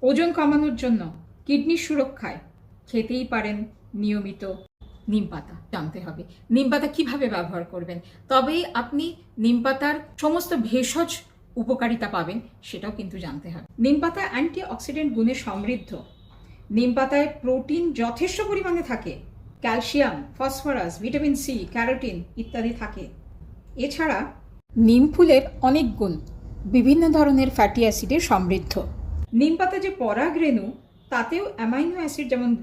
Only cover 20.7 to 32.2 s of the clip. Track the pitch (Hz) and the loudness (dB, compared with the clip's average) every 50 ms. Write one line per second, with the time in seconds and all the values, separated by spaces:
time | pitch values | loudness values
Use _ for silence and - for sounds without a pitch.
20.7 | 277 240 185 170 170 - 202 254 247 285 302 294 277 - - - 262 220 185 165 | -2 -2 -2 -4 -6 -8 -6 -4 -2 0 0 0 0 0 -2 -4 -6 -6 -6 -6
21.7 | - 233 233 247 262 254 262 233 185 170 175 - - - 226 - - 240 226 233 | -4 -4 0 0 -2 -2 -2 -6 -6 -8 -10 -12 -10 -12 -10 -8 -6 -4 -4 -4
22.7 | 233 - 226 208 - 190 170 - - - - - - - - - - - - - | -4 -4 -8 -10 -10 -12 -14 -14 -16 -20 -20 -20 -20 -20 -18 -20 -20 -20 -20 -16
23.7 | - 170 240 285 285 - 320 311 269 - - - - - - - - - - _ | -10 -6 -6 -4 -2 -2 0 0 0 -2 -4 -6 -10 -16 -20 -20 -20 -20 -18 _
24.7 | - 233 226 220 233 247 269 302 302 - 349 320 294 262 269 - - - - 254 | 2 6 6 8 8 8 8 6 6 6 8 10 10 8 6 4 -4 0 2 4
25.7 | 269 311 302 233 208 - 220 190 170 156 - - - - - - - - - 196 | 4 4 2 2 0 -2 -2 -2 -2 -4 -8 -12 -14 -14 -14 -14 -12 -10 -6 2
26.7 | 196 254 226 254 285 330 330 320 302 311 302 285 269 262 269 262 - - - - | 4 4 8 8 8 8 8 6 6 6 6 6 6 6 4 4 4 4 4 4
27.7 | - 247 233 220 208 - - 180 262 330 349 - 240 190 185 175 190 190 - - | 4 4 4 4 2 2 -2 0 0 2 2 4 2 2 4 2 0 0 0 -4
28.7 | - 190 - - - - - - - - - - - 226 277 311 330 330 381 370 | -6 -4 -6 -6 -8 -8 -8 -6 -4 -4 -4 0 2 4 4 4 4 2 0 0
29.7 | 381 381 392 392 381 - 247 220 208 226 277 339 302 330 330 302 247 220 190 214 | 0 -2 -4 -4 -4 -2 -2 -2 0 0 0 0 0 2 2 2 2 2 0 -2
30.7 | - - - _ _ - _ - 269 247 226 - 320 349 415 - - - 226 220 | -10 -12 -16 _ _ -20 _ -4 -2 -2 -2 0 -2 -4 -4 -4 -6 -4 -2 -2
31.7 | 240 269 311 339 359 359 330 294 - - | 0 0 0 -2 -2 -4 -6 -6 -6 -6